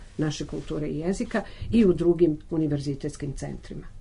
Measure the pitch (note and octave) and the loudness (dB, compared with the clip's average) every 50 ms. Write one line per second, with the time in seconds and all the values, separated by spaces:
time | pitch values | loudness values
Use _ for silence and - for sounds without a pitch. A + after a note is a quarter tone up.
0 | - - - - D3+ D#3 C#3+ - D3 - - D#3+ - - D#3+ D#3 D3+ D3+ D3+ D3 | -14 -10 -6 -4 -2 -2 -2 -4 -6 -8 -8 -8 -6 -6 -6 -4 -4 -4 -4 -2
1 | D#3 F3 G3 - A#3+ - - A3 - - - - - - G#3+ A#3 A3+ F#3+ F3 D#3+ | -2 -2 -2 -2 -2 -2 -2 -4 -4 -4 -8 -10 -4 2 4 6 6 6 6 6
2 | F3 F3 E3+ E3+ F3 E3 D3+ D3+ - - F3 D#3+ D#3+ D3+ D3 C#3+ C#3 D3 C#3 C3+ | 4 4 4 6 4 4 4 2 -4 -4 -2 0 0 0 0 -2 -2 -4 -4 -4
3 | - D3+ D3 - D3 C#3+ C#3 - - C#3+ C3+ - - - C#3+ D3 - - - - | -6 -8 -8 -6 -8 -8 -6 -6 -8 -8 -8 -10 -12 -12 -12 -12 -12 -14 -14 -16